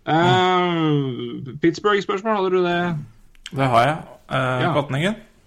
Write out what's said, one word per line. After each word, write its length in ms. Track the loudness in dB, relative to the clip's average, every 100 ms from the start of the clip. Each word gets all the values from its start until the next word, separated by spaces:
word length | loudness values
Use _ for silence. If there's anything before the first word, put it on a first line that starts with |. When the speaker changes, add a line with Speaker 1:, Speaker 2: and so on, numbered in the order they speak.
| -2
Speaker 1:
Eh, 1500 | 2 4 4 4 2 0 0 0 0 -2 -6 -8 -10 -12 -2
Pittsburgh-spørsmål, 760 | 0 0 0 0 0 -4 -2 0
hadde 140 | 0
du 120 | 2
det? 340 | 2 0 -2 -4 -8 -18 -20 -20 -10
Speaker 2:
Det 160 | -2 2
har 200 | 4 4
jeg. 120 | 0 -8 -20 -6
Eh, 300 | -4 -2 0
Speaker 1:
Ja. 100 | 0
Speaker 2:
Kvatningen? 420 | 0 -2 -2 -2 -4 -10 _